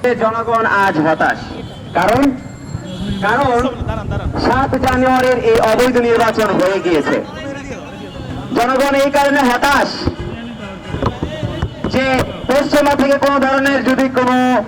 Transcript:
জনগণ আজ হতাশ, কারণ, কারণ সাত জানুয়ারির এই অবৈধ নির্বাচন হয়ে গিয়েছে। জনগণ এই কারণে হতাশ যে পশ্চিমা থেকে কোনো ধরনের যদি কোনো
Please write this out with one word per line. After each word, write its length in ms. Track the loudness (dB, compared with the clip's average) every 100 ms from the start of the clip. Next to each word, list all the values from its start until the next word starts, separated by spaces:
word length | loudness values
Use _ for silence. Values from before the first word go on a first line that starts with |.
| 0
জনগণ 520 | 0 0 0 0 0 2
আজ 320 | 2 2 2
হতাশ, 400 | 0 2 0 -2 -8 -12 -12 -14 -6
কারণ, 360 | 0 2 4 2 0 -10 -14 -12 -10 -10 -8 -6 -2
কারণ 460 | 0 2 2 2 0 -4 -6 -6 -4 -4 -4 -2
সাত 360 | 0 2 0 0
জানুয়ারির 640 | 0 2 2 4 2 2
এই 220 | 4 4
অবৈধ 360 | 4 4 4 2
নির্বাচন 540 | 2 2 2 2 0
হয়ে 300 | 2 2 0
গিয়েছে। 400 | 2 0 2 -2 -4 -10 -10 -10 -10 -12 -12 -14 -14 -12 -10 -10 -4
জনগণ 400 | 0 2 2 2
এই 160 | 2 2
কারণে 300 | 4 4 4
হতাশ 480 | 2 2 2 2 0 -2 -6 -4 -10 -10 -12 -12 -14 -14 -10 -4 -4 -4 -8 -6 -6 -6 -8 -6 -4
যে 260 | -2 0 0 -2 -6 0
পশ্চিমা 460 | 0 2 2 2
থেকে 240 | 2 2 4
কোনো 200 | 4 2
ধরনের 460 | 2 2 2 2
যদি 240 | 2 2 2
কোনো 560 | 2 2 2 4 2